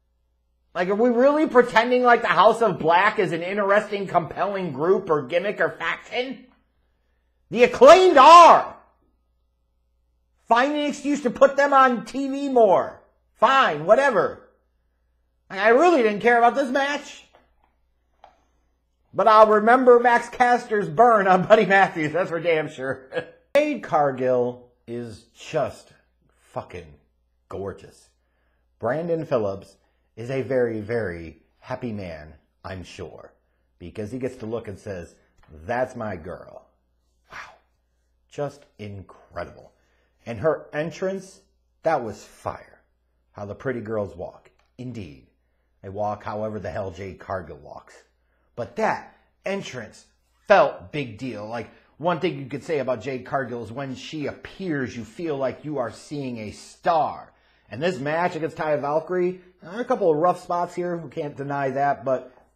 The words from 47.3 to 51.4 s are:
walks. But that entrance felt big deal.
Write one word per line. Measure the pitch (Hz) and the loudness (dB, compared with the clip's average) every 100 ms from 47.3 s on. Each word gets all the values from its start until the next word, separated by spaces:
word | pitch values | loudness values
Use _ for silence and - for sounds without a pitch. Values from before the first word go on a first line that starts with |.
| 95 80 73 | -12 -12 -20
walks. | 71 - _ - _ _ _ _ _ - | -20 -20 _ -20 _ _ _ _ _ -14
But | 117 - | -12 -6
that | 208 120 - _ _ _ 190 | -4 -4 -10 _ _ _ -10
entrance | 196 - 127 101 - _ _ _ _ - | -8 -10 -14 -16 -20 _ _ _ _ 2
felt | 190 143 - 90 | 4 4 -2 -12
big | 151 123 104 | -10 -10 -12
deal. | 131 104 | -12 -12